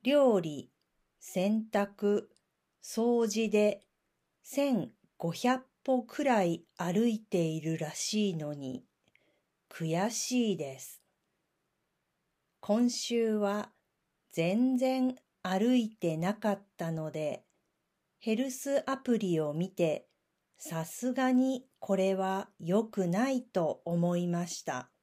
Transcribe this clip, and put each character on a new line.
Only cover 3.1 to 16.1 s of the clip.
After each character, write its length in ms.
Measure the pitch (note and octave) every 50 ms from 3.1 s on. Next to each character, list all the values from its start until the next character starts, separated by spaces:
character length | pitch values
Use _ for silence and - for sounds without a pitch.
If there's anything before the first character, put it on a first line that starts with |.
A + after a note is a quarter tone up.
| A#3+ A#3 A#3 A3
除 220 | G3+ G#3+ A3+ G#3+
で 380 | G3+ G#3 G#3 G#3 G#3 - _ _ _ _ _ _ _ _ _ _ _ _ _
千 480 | - - - C#4+ C#4+ B3+ G3+ D#3 - - _ _ _ _ _
五 140 | - E3+
百 340 | E3 - - B3 B3+ B3+ B3+ _ _ _ _
歩 200 | - C4 B3+ B3
く 220 | - - - D4
ら 180 | C4+ B3 G#3+ F#3+
い 220 | F3 E3+ E3 - _ _
歩 320 | - F3 F3 F3 G#3 A#3 A#3+
い 120 | A3 G#3+
て 240 | - _ - F#3 E3+
い 180 | D#3+ D#3+ D#3+
る 160 | D3 D#3+ E3 D#3
ら 180 | D#3+ D3+ -
し 360 | - - - - G#3+ G#3 G3+
い 40 | F3
の 180 | D#3+ D3+ D3 D3
に、 320 | C#3+ C#3 C3 C3 - _ _ _ _ _ _ _ _ _ _ _ _ _ _ _ _ _ _
悔 400 | - - E3+ D#3+ D#3+ E3+ F#3+ A#3
し 440 | A#3 - - - B3 B3 A#3+ A3 G3
い 40 | E3
で 220 | D3+ C3+ C3+ C3
す。 220 | - - - - _ _ _ _ _ _ _ _ _ _ _ _ _ _ _ _ _ _ _ _ _ _ _ _ _ _ _ _ _ _ _ _
今 300 | - - G3+ A3+ B3 A#3+
週 480 | A#3+ - - - A#3 A#3 A3+ A3 G#3+ G#3+
は 340 | G#3 G3+ G3+ G#3 G#3+ G#3+ _ _ _ _ _ _ _ _ _ _ _ _
全 460 | - - E3 E3+ F#3+ A3 B3 C4 C4 B3
然 380 | C4 C4 C4 C4 B3+ B3+ B3+ - _ _ _ _
歩 340 | _ F#3 F#3+ F#3+ G#3 A#3+ B3+ B3+
い 120 | A3+ G#3+
て 280 | - _ - E3+